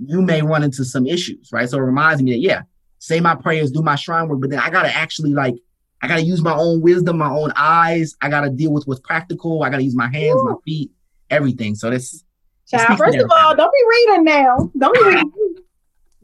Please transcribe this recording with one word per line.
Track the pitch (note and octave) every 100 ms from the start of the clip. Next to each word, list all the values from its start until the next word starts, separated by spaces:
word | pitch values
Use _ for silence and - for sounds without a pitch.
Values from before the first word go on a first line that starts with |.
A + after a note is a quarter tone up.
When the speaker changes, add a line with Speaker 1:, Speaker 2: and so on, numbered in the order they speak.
| C3+
Speaker 1:
you | F3
may | F3+ D#3+
run | D#3 D#3
into | D3 C3
some | B2+ C#3 B2+
issues, | F3 F3+ - _
right? | A2+ B2
So | C#3
it |
reminds | C3 C3 D#3 D#3
me | C3
that, | B2
yeah, | F3+ G#2+ - _ _ _
say | - E3
my | E3+
prayers, | D3+ D3 D#3+ D3
do | D3
my | D#3 C#3+
shrine | - E3 E3
work, | C#3
but | C3+
then | C#3
I | B2
gotta | D3 D3+
actually, | B2+ D#3+ - D3+
like, | C#3+ C3 B2 _ _ _ _
I | C3
gotta | E3
use | D#3+ F3+
my | E3
own | D3+ E3+ E3
wisdom, | E3 F3+ F3 E3
my | D3+
own | C#3+ D3+ -
eyes. | D3 E3 E3+ E3+ D#3+ -
I | C#3+
gotta | D3 C#3+
deal | B2+ D#3
with | D3 C#3+
what's | C3
practical. | - E3 E3+ D#3 E3 D#3+
I | C#3
gotta | C3+
use | C3+ B2
my | A#2+
hands, | D3 D#3 -
my | C4
Speaker 2:
Ooh. | G4
Speaker 1:
feet, | - D#3 C#3 _ _ _ -
everything. | C#3+ C#3 B2+ A2
So | G#2+ A2+
this, | B2+ B2+
this | - _ _ _ _ _
Speaker 2:
Child, | B3
Speaker 1:
speaks | A3+ B3+
to | D#4+
Speaker 2:
first | -
Speaker 1:
that. |
Speaker 2:
of | -
all, | E4 D#4+ D4+
don't | D#4
be | C#5 A#4
reading | A#4 A#4 F#4+
now. | D#4+ D4 C4 B3+ - C4+
Don't | C4+
be | B4
reading. | G#4 F4 D#4 G4+
Speaker 1:
<laughs> | G#4 F4+ _ _ _ _ _ _